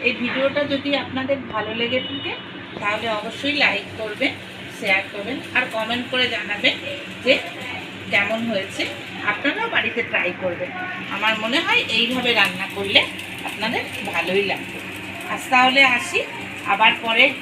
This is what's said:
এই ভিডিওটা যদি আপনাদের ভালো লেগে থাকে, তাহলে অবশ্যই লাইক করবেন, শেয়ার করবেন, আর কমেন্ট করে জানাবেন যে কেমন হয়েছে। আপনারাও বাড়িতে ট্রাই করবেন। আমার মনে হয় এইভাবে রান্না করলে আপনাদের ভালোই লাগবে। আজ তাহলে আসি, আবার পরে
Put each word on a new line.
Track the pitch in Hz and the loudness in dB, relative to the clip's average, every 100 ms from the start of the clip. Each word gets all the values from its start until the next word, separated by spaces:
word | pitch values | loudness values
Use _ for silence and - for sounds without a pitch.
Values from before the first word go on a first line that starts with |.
এই | 240 | 0
ভিডিওটা | 240 240 254 269 277 | 0 -2 2 2 2
যদি | 285 277 285 277 | 0 0 0 0
আপনাদের | 247 254 262 277 226 | 0 -4 0 -2 0
ভালো | 220 214 | -4 -2
লেগে | 220 233 254 | -2 0 0
থাকে, | 269 277 349 466 - - - - | -2 -6 -6 -8 -10 -12 -12 -6
তাহলে | 208 214 226 | -2 -2 0
অবশ্যই | 214 220 220 277 294 | -2 -4 -4 -2 2
লাইক | 247 202 196 - | 2 2 -4 -6
করবেন, | 220 202 285 - - - - - | -6 0 0 -2 -10 -12 -12 -6
শেয়ার | 208 196 196 | 0 0 0
করবেন, | 202 202 285 - | -6 -4 -6 -2
আর | 233 247 | -2 0
কমেন্ট | 220 220 240 247 | -2 -2 -2 -2
করে | 254 247 | 0 0
জানাবেন | 226 196 208 254 - - - - - | 0 -4 0 0 0 -6 -8 -8 -4
যে | 240 277 - - - - - - - | 2 2 2 -8 -8 -8 -8 -10 0
কেমন | 208 208 220 233 | 0 2 0 0
হয়েছে। | 202 190 - 339 - - - - | -2 -2 -4 -4 -6 -10 -6 -2
আপনারাও | 208 285 392 466 | 0 0 0 0
বাড়িতে | - 220 233 | 0 0 -2
ট্রাই | 233 - 180 - | -2 0 0 0
করবেন। | 185 170 180 180 180 - 190 | -2 -2 -4 -4 -6 -6 -6
আমার | 202 214 220 | 0 0 2
মনে | 220 277 | 2 2
হয় | 339 466 - 220 | 4 2 4 2
এইভাবে | 233 254 240 | 2 2 2
রান্না | 226 190 180 190 196 | 4 4 2 -6 -4
করলে | 196 240 - - - - - | 2 4 2 -4 -10 -8 -8
আপনাদের | - 220 311 - - 190 | -4 -2 -2 -2 -6 -4
ভালোই | 170 165 196 196 | -2 2 2 2
লাগবে। | - - - - - - - - | 0 -4 -8 -10 -10 -10 -10 -6
আজ | 214 - | -6 2
তাহলে | 254 254 262 269 247 | 6 6 8 6 6
আসি, | 254 392 554 - - - - | 0 -2 -2 -6 -10 -8 0
আবার | 196 220 - | 6 6 6
পরে | 226 226 269 269 | 0 6 6 6